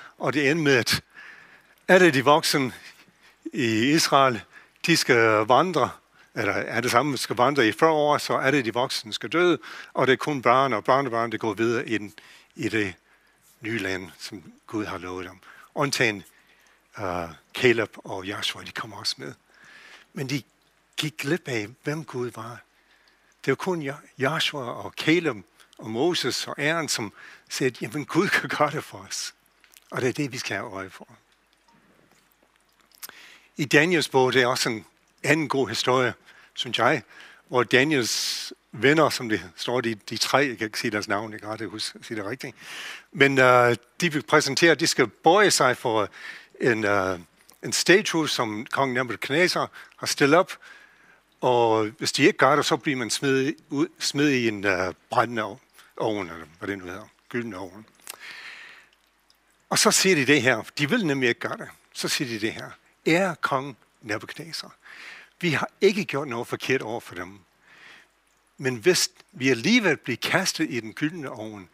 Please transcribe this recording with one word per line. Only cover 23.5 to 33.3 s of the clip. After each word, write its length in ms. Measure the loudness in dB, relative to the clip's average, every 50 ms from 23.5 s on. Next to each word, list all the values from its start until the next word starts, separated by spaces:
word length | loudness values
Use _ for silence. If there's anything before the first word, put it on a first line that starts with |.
var 40 | -2
kun 260 | -2 -2 -4 -4 -4
Jo-, 120 | -4 -8 -8 -10 -14 _ _
Joshua 460 | -4 -4 -2 -2 -2 -2 -4 -4 -6 -8
og 300 | -10 -10 -10 -12 -12 -10
Caleb 400 | -4 0 2 2 2 2 -2 -6 -6 -10 _ _ _ -20 _ _
og 120 | -16 -10 -6
Moses 580 | -2 0 0 0 0 0 -2 -4 -4 -4 -6
og 120 | -8 -6 -4
Aaron, 300 | -2 -2 -2 -2 -2 -4
som 240 | -4 -4 -6 -8 -12 -16 -20 -20 -20 -20 _ -10
sagde, 260 | -6 -2 -2 -2 -2 -4
"Jamen, 240 | -10 -10 -8 -10 -8
Gud 220 | -2 0 0 2
kan 220 | 2 0 -2 -2 -2
gøre 220 | 0 0 0 0
det 120 | -2 -6 -10
for 140 | -12 -14
os." 360 | -16 -14 -12 -10 -10 -10 -10 -12 _ _ _ _ _ _ _ -20 -20 _ -10
Og 100 | -6 -4
det 80 | -2 -2
er 40 | -2
det, 180 | -2 -6 -6
vi 60 | -6
skal 200 | -8 -8 -6 -6
have 120 | -6 -8 -8
øje 200 | -10 -12 -12 -12
for. 180 | -14 -20 -20 -20 -20 _ _ _ _ _ _ _ _ _ _ _ _ _ _ _ _ _ _ _ _ _ _ _ _ _ _ _ _ _ _ _ _ _ _ _ _ -20 -20 -20 -20 -20 -20 -20